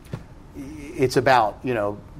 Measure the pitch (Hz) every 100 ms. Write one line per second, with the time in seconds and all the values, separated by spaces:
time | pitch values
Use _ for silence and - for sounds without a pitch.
0 | - - - - - - 135 151 143 -
1 | 131 139 131 127 107 - 131 120 104 104
2 | - -